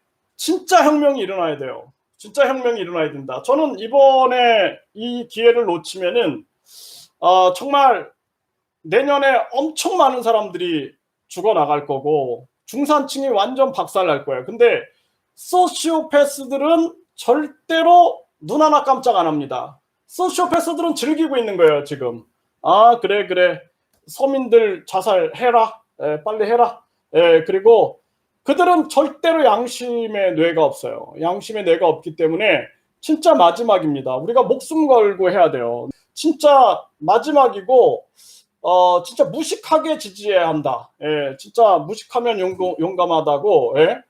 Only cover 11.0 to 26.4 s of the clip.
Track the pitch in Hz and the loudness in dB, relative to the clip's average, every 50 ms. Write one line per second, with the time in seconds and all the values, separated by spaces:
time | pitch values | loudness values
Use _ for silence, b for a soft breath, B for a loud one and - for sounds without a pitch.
11 | _ _ _ _ _ - - 185 180 220 202 165 147 147 147 143 143 - 139 135 | _ _ _ _ _ -18 -10 -4 -2 0 0 0 0 0 -2 -4 -4 -6 -8 -6
12 | 135 147 156 143 131 123 117 - - _ _ _ _ - - 262 285 294 302 294 | -4 -2 -2 -2 -2 -4 -8 -10 -14 _ _ _ _ -12 -8 -6 -2 0 0 0
13 | 269 269 - 269 269 269 226 196 208 247 262 262 269 262 262 196 170 - - 190 | -2 -4 -8 -6 -4 -2 -2 -2 -2 -2 -2 -2 -2 -2 -2 -6 -8 -4 -4 -2
14 | 185 165 147 139 - 143 135 127 127 196 226 226 240 226 175 123 - - _ _ | -2 -2 -2 -4 -4 -8 -8 -8 -8 -8 -2 0 2 2 2 0 -4 -10 _ _
15 | _ _ _ _ _ _ _ - - - 349 370 359 - - - - 320 320 311 | _ _ _ _ _ _ _ -20 -10 -4 0 0 0 0 -2 -6 -4 -4 -4 -4
16 | 311 311 285 285 285 285 - 277 269 240 277 269 285 311 330 320 330 339 - _ | -4 0 2 2 2 0 -2 -8 -10 -8 -6 -4 0 0 0 0 0 -2 -6 _
17 | _ _ _ - - 226 254 302 302 294 - _ _ - 330 320 330 339 349 349 | _ _ _ -6 -2 0 0 0 -2 -6 -12 _ _ -4 -2 0 4 6 6 6
18 | 339 - - - - _ _ _ 151 156 240 294 311 302 302 277 277 269 269 262 | 6 4 0 -6 -14 _ _ _ -10 -6 0 2 2 4 2 2 2 0 -2 0
19 | 254 247 214 185 170 160 156 147 139 131 127 123 123 131 - _ _ _ _ _ | 0 0 0 0 0 0 -2 -4 -6 -8 -8 -10 -10 -12 -16 _ _ _ _ _
20 | _ _ - - 359 359 - 349 359 349 330 339 330 339 320 330 339 330 - - | _ _ -8 -4 -4 -4 -2 -2 -2 -2 -2 -2 -2 -4 -4 -4 -4 -4 -4 -4
21 | 233 294 311 294 320 277 277 247 226 214 196 175 170 156 147 143 139 - 147 123 | -4 -4 -2 -2 -2 -2 -2 -4 -4 -4 0 4 4 4 4 2 -2 -6 -8 -6
22 | 127 120 120 113 - _ _ _ _ _ _ _ - 151 180 208 226 240 240 240 | -6 -6 -8 -10 -14 _ _ _ _ _ _ _ 0 2 4 6 6 6 4 4
23 | - 185 202 208 190 175 180 180 180 175 165 - - _ _ _ _ _ _ _ | 0 -2 -2 -2 -2 -2 0 2 2 2 0 -2 -12 _ _ _ _ _ _ _
24 | _ - - - 269 277 277 269 254 220 233 233 220 208 185 156 - - - 190 | _ -18 -8 -4 -2 -2 -2 -2 0 2 4 4 4 2 -2 -6 -8 -8 -6 -4
25 | 185 220 196 180 165 160 - - 247 247 233 226 220 220 - - _ _ _ - | -2 0 0 0 0 -2 -4 -2 0 2 2 2 2 0 -2 -8 _ _ _ -8
26 | 143 151 151 151 - 214 220 220 | -6 -6 -6 -6 -6 -6 -4 -4